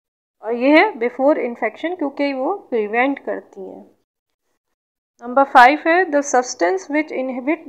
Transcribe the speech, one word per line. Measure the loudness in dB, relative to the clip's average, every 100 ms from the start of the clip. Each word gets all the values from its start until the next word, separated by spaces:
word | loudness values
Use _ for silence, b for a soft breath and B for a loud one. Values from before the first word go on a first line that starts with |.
| _ _ _ _
और | -8
ये | -2 4 4
है | 4
before | 0 -6 -2 0 0
infection, | -2 -6 -8 -6 -8 -6
क्योंकि | -6 -4 -4
वो | -4 -6 -6
प्रिवेंट | -6 -6 -2 -2 -2 -2
करती | -8 -10 -12 -16 -16
हैं। | -18 -20 _ _ _ _ _ _ _ _ _ _ _ _ _
नंबर | -2 2
फ़ाइव | 4 8 8 6 2
है, | 2 2
"The | 0 0 0
substance | 0 -2 -2 -2 -4
which | -4 -4
inhibit | -6 -6 -6 -4 -4